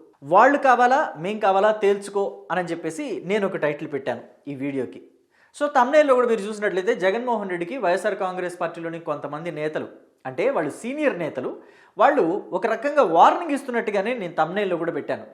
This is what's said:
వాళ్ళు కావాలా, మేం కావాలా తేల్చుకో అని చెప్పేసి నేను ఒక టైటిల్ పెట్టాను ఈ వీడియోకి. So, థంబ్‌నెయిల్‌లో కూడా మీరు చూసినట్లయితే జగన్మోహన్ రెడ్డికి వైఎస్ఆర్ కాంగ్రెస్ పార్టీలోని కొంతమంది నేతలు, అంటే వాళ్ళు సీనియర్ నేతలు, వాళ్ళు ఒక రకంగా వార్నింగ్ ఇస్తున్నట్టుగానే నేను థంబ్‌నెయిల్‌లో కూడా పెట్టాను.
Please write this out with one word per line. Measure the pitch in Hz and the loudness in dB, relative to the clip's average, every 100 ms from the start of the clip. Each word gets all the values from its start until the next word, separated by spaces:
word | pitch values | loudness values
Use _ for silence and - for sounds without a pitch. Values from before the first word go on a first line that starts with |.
| - _ | -20 _
వాళ్ళు | 139 180 254 285 | 2 6 6 6
కావాలా, | 269 240 247 269 311 147 | 4 4 4 4 0 -4
మేం | 175 214 | -8 -2
కావాలా | 208 190 214 | 2 4 4
తేల్చుకో | 214 196 202 - 202 196 - - | 4 2 0 -2 -4 -4 -6 -6
అని | 170 | -4
చెప్పేసి | 170 165 160 160 285 190 170 | -4 -4 -6 -6 -8 -6 -4
నేను | 214 196 | -2 -2
ఒక | 165 | -2
టైటిల్ | 151 151 147 | -2 -2 -6
పెట్టాను | 139 - 117 - _ - | -6 -4 -6 -8 _ -12
ఈ | 139 | -8
వీడియోకి. | 139 135 120 - - _ _ _ _ - | -6 -4 -6 -8 -20 _ _ _ _ -4
So, | 294 | 0
థంబ్‌నెయిల్‌లో | 277 247 302 294 254 | 2 4 6 6 4
కూడా | 226 | 4
మీరు | 220 | 0
చూసినట్లయితే | 202 208 208 175 185 240 | -4 -4 -2 -2 0 0
జగన్మోహన్ | 190 220 247 226 196 | 0 0 -2 -4 -4
రెడ్డికి | 175 170 262 | -6 -6 -2
వైఎస్ఆర్ | 190 190 208 196 | 0 0 0 -2
కాంగ్రెస్ | 190 180 180 175 | -4 -4 -6 -6
పార్టీలోని | 165 170 165 165 | -6 -6 -10 -8
కొంతమంది | 160 147 143 147 170 | -6 -6 -6 -8 -8
నేతలు, | 151 151 156 117 - _ _ 135 | -6 -4 -4 -8 -14 _ _ -10
అంటే | 131 226 | -2 0
వాళ్ళు | 269 147 | 0 -2
సీనియర్ | - 226 285 285 180 | -4 -8 -2 0 0
నేతలు, | 156 - 156 359 - - _ - | -4 -6 -8 -8 -16 -20 _ 2
వాళ్ళు | 240 285 165 202 - | 4 4 2 0 -4
ఒక | 175 226 | -4 -2
రకంగా | 220 285 294 | -2 0 2
వార్నింగ్ | 202 165 233 339 339 | 4 8 8 6 -2
ఇస్తున్నట్టుగానే | 277 262 233 214 202 202 | -4 -2 -4 -2 -2 -2
నేను | 254 175 - | -4 -4 -2
థంబ్‌నెయిల్‌లో | 160 190 196 170 | 0 0 -2 -2
కూడా | 165 | -2
పెట్టాను. | 147 - 110 - | -4 -4 -6 -8